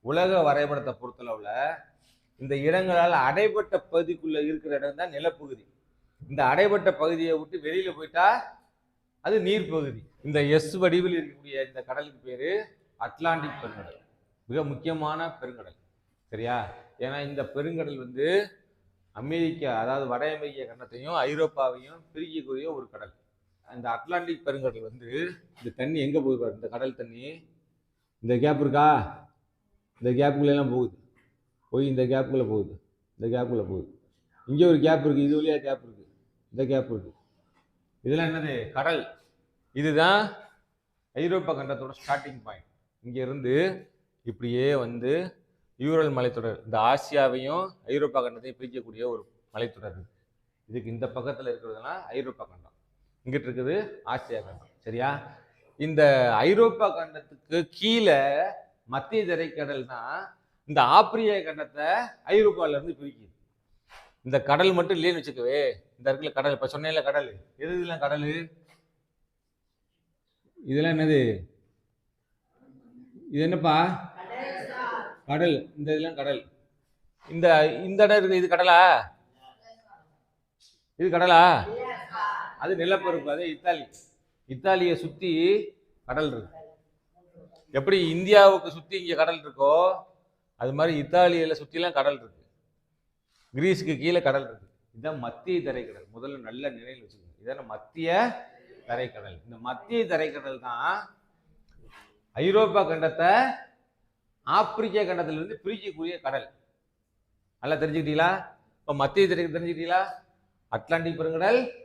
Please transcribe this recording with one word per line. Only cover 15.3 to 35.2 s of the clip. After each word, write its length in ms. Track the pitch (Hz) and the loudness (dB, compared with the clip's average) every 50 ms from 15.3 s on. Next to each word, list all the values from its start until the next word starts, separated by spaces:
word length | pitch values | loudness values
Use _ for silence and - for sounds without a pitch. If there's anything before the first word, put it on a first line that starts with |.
| 135 - | -8 -12
பெருங்கடல். 360 | 127 123 123 117 101 90 82 _ _ _ _ _ _ _ _ _ _ _ | -16 -16 -16 -18 -20 -20 -20 _ _ _ _ _ _ _ _ _ _ _
சரியா? 240 | 113 107 113 117 123 120 107 87 - - - _ _ - 120 | -10 -8 -4 -4 -4 -4 -6 -8 -14 -18 -20 _ _ -10 -10
ஏன்னா 140 | 131 139 143 143 143 | -8 -8 -8 -8 -8
இந்த 140 | 143 139 135 - - | -6 -8 -8 -6 -6
பெருங்கடல் 480 | 139 147 165 170 160 156 143 143 131 127 | -6 -6 -6 -6 -6 -6 -8 -8 -12 -14
வந்து 240 | 123 127 127 143 160 185 202 208 - - _ _ _ _ _ _ _ _ _ _ _ _ - | -12 -6 -2 0 2 2 2 0 -2 -12 _ _ _ _ _ _ _ _ _ _ _ _ -12
அமெரிக்கா, 500 | 120 143 160 170 170 160 - 165 151 131 117 110 | -8 -6 -2 -2 -2 -2 -2 -4 -4 -4 -2 -2
அதாவது 220 | 113 123 135 139 139 120 | -2 -2 -4 -4 -4 -4
வட 120 | 120 120 143 156 156 | -4 -2 -2 -4 -4
அமெரிக்க 280 | 147 147 147 135 135 127 113 | -6 -10 -12 -10 -12 -14 -14
கண்டத்தையும் 460 | 117 123 127 - 117 120 135 156 170 160 127 139 | -14 -20 -20 -20 -18 -14 -10 -6 -4 -2 -2 -2
ஐரோப்பாவையும் 720 | 151 151 160 151 _ 139 135 127 127 127 127 143 160 170 160 _ | 0 0 -2 -2 _ -2 -2 -2 -2 -6 -16 -20 -20 -20 _ _
பிரிக்கக்கூடிய 540 | 165 156 160 160 156 156 131 135 131 131 147 165 156 135 | _ -12 -12 -10 -10 -10 -8 -8 -8 -8 -8 -8 -10 -10
ஒரு 80 | 123 - | -14 -16
கடல். 220 | - 104 104 98 _ _ _ _ _ _ _ _ _ _ _ _ | -18 -18 -18 -18 _ _ _ _ _ _ _ _ _ _ _ _
இந்த 180 | 127 123 120 120 117 | -18 -10 -6 -6 -6
அட்லாண்டிக் 500 | 117 - 156 180 175 175 170 165 - - | -6 -6 -6 -6 -4 -4 -6 -10 -6 -6
பெருங்கடல் 420 | 143 135 139 131 127 113 113 113 110 | -6 -6 -4 -4 -6 -6 -6 -14 -16
வந்து 220 | 113 127 123 117 127 151 170 180 175 - _ _ _ - | -16 -18 -16 -10 -8 -8 -8 -8 -10 -16 _ _ _ -14
இந்த 120 | 120 120 - - | -14 -14 -8 -6
தண்ணி 180 | 127 143 160 156 135 | -6 -4 -2 -2 -2
எங்க 120 | 139 143 156 135 | 0 0 0 0
போகுது 140 | 135 131 117 | 0 -2 -2
பாரு, 120 | 117 113 104 107 | -2 -6 -6 -8
இந்த 100 | 113 110 117 | -12 -12 -8
கடல் 240 | 120 131 131 120 - | -6 -6 -6 -8 -10
தண்ணி 260 | 117 117 113 120 127 147 160 165 160 _ _ _ _ _ _ _ _ _ _ _ _ _ _ _ | -14 -16 -14 -18 -16 -18 -18 -18 _ _ _ _ _ _ _ _ _ _ _ _ _ _ _ _
இந்த 120 | - 113 123 120 127 | -2 0 0 2 4
கேப் 180 | 151 147 135 147 | 2 2 2 0
இருக்கா, 240 | 139 139 143 147 151 151 127 92 85 - - - _ _ _ _ _ _ _ _ _ _ _ _ _ _ _ | 2 4 4 6 6 6 4 0 -4 -10 -16 -20 _ _ _ _ _ _ _ _ _ _ _ _ _ _ _
இந்த 100 | 117 123 123 131 | -2 0 2 4
கேப்புக்குள்ள 360 | 143 143 139 143 147 143 143 | 2 2 2 2 2 4 4
எல்லாம் 180 | 143 139 127 120 | 2 2 0 0
போகுது, 220 | 127 123 110 - _ _ _ _ _ _ _ _ _ _ _ _ _ _ _ | 0 -2 -2 -4 _ _ _ _ _ _ _ _ _ _ _ _ _ _ _
போய் 180 | - 127 139 139 | -2 0 0 0
இந்த 100 | 131 127 127 123 | 2 0 2 2
கேப்புக்குள்ள 320 | 135 131 131 131 135 131 123 104 | 2 0 0 0 0 0 0 0
போகுது, 220 | 107 107 98 80 - - _ _ _ _ _ _ _ | 0 -2 -2 -4 -8 -18 _ _ _ _ _ _ _
இந்த 100 | _ 113 117 120 | _ -4 -4 -2
கேப்புக்குள்ள 300 | 123 123 117 123 113 101 90 | -2 -2 -2 -2 -4 -2 -4
போகுது. 160 | 95 92 - - - _ _ _ _ _ _ _ _ _ _ - | -6 -8 -8 -10 -18 _ _ _ _ _ _ _ _ _ _ -4
இங்க 120 | 135 147 180 175 | 4 6 6 6
ஒரு 60 | 165 147 131 | 8 6 6
கேப் 180 | 160 160 156 139 | 4 4 4 2
இருக்கு, 200 | 151 143 139 | 2 2 2